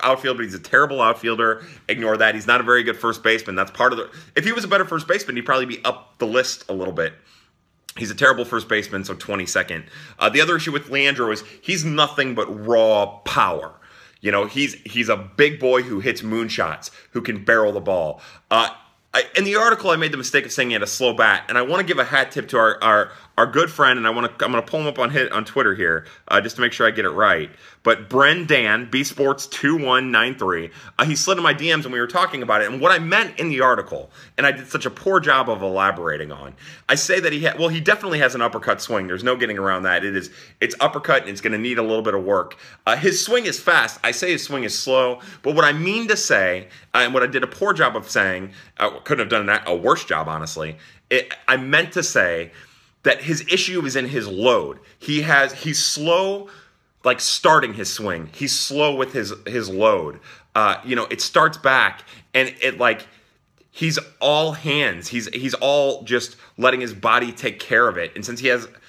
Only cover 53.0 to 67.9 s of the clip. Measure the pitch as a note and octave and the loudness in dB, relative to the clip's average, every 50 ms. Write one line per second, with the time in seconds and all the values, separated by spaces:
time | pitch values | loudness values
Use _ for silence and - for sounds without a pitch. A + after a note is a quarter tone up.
53 | - C#3 B2 - - D3+ D#3+ D#3 D#3 D#3 F3 F#3+ - F#3 F#3 F3+ D3+ C3+ B2 C3+ | 0 0 0 0 0 -4 -4 -4 -2 -2 0 0 0 -2 -4 -4 -4 -2 -2 -4
54 | B2+ B2 C#3+ B2+ A2 G#2 F#2+ F#2 A2+ B2+ A#2+ G#2 D#2 C#2 C#2 - - - _ _ | -4 -2 -4 -6 -6 -6 -4 0 2 4 4 4 0 -2 -8 -14 -18 -20 _ _
55 | - - D3+ D3 D3 D#3+ D3+ C#3 C#3 C3 - - - D#3 C#3+ - - - - D3 | -8 -4 -4 -2 0 2 4 4 4 2 -2 -6 -8 -6 -4 -2 -2 -2 -2 -2
56 | D3+ E3 E3+ F3+ F#3+ F#3+ G3 G3+ G3+ - - - _ _ _ _ _ _ _ _ | 0 2 2 2 2 0 -4 -6 -10 -14 -20 -20 _ _ _ _ _ _ _ _
57 | - B2+ B2 B2 - - - - - E3+ D#3+ D3+ C3+ A#2 G#2 A2 G2 - - - | 0 0 0 2 0 -2 -2 2 4 4 6 6 4 0 -4 -8 -8 -8 -8 -6
58 | G#2+ G2+ F2 E2 D#2+ D#2 D#2+ - C#3+ C3 - - - - C#3 D3 D3+ D3 C#3+ C3 | -4 -4 -4 -6 -8 -12 -10 -8 -6 -4 -4 -4 -4 -4 0 0 0 2 2 0
59 | C3 C3 C#3+ C3+ G#2 F#2+ G#2 - - - A#2 A#2+ A2 F#2+ F#2+ F#2+ G#2+ A2 G#2 F#2 | -2 -2 -4 -6 -6 -6 -10 -12 -10 -6 -6 -6 -4 -4 -2 2 4 4 4 2
60 | D#2+ D2 C#2+ - - - - - _ _ - A2 G#2+ G2+ F#2+ - - B2 B2+ A#2+ | 0 -6 -10 -14 -18 -20 -20 -20 _ _ 0 2 2 2 2 0 -4 -4 -4 -4
61 | A2 - A#2 A#2 - - - E3+ D#3 D#3+ D#3 - - C3+ C3 B2+ A2 G2 F#2+ - | -2 -4 -6 -6 -6 0 2 4 4 4 2 0 0 2 4 4 2 2 0 -6
62 | - - - - - _ - B2+ C3 B2+ - - B2 C3 - - B2 A#2+ A2+ G#2+ | -14 -20 -20 -20 -14 _ 0 0 0 0 -2 -4 -4 -4 0 2 2 2 2 0
63 | - - _ _ _ _ _ _ _ _ _ _ _ _ _ - E3 E3 D#3 - | -6 -14 _ _ _ _ _ _ _ _ _ _ _ _ _ -4 -4 -2 -2 -4
64 | - - _ _ - C#3 D3 D3+ D#3+ D#3+ D3+ D#3 - D#3 C#3+ D3 C#3+ A#2 F2 E2+ | -6 -10 _ _ 0 2 2 2 2 0 -4 -6 -4 -2 0 0 0 -2 -2 -6
65 | E2 - A#2 A#2+ A2 - - B2 C3 C3 A#2+ - B2 C#3 C#3+ D3 C#3+ C#3 B2+ - | -8 -8 -8 -8 -6 -6 -8 -8 -6 -6 -4 -2 0 2 2 2 2 0 -2 -4
66 | B2 A#2 B2 A#2+ A#2+ - - - - - _ - - C3 B2+ B2+ B2 A#2 G#2 F#2+ | -2 -2 -2 -2 -2 -4 -10 -20 -20 -20 _ -8 -6 -6 -4 -6 -8 -10 -10 -6
67 | G2 A2+ A2+ B2 B2 A#2+ A#2 - - A#2 G#2 - - - A#2 A2+ A#2+ A2+ | -2 0 0 0 0 -4 -6 -8 -8 -8 -8 -8 -6 -2 0 2 2 0